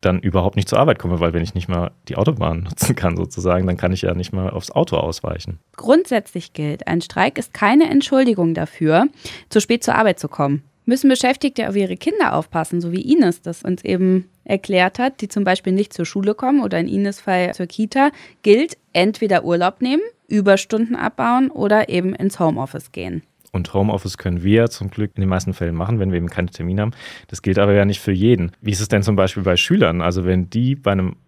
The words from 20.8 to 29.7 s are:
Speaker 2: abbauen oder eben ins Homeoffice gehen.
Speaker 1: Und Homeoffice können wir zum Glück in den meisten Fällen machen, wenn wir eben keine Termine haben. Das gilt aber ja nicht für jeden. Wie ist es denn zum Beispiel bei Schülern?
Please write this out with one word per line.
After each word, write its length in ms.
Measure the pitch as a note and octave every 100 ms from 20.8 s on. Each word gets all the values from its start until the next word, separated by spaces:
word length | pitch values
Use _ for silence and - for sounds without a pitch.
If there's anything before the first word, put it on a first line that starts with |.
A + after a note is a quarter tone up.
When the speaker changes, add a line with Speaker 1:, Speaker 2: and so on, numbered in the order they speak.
| A3+ A#3+
Speaker 2:
abbauen 540 | - - A#3 B3 C4
oder 400 | - G3+ G#3+ G#3+
eben 240 | F3+ F#3
ins 260 | G3 F#3+ -
Homeoffice 520 | E3+ E3+ C3+ - -
gehen. 300 | - F2+ F2 - _ _
Speaker 1:
Und 220 | F#2 F2
Homeoffice 460 | G2 G2+ G2+ G2 -
können 240 | F#2+ F2
wir 260 | F#2 A2 A#2
zum 220 | - G2
Glück 220 | - G#2+
in 80 | -
den 60 | F#2+
meisten 260 | F#2 F#2+
Fällen 200 | F2+ E2+
machen, 240 | E2+ F#2 A#2
wenn 120 | F#2+
wir 80 | F2+
eben 100 | E2+
keine 220 | - F2+
Termine 320 | - E2+ F#2+
haben. 100 | G#2+ - - - -
Das 120 | -
gilt 180 | - F#2+
aber 140 | G2+
ja 140 | G2+ G2+
nicht 140 | G2
für 120 | -
jeden. 400 | F#2 G#2+ A#2 F2 -
Wie 120 | G#2+
ist 80 | F#2+
es 80 | G#2
denn 140 | G#2+
zum 140 | G2 G2+
Beispiel 260 | F#2+ -
bei 140 | F#2+ F2
Schülern? 460 | -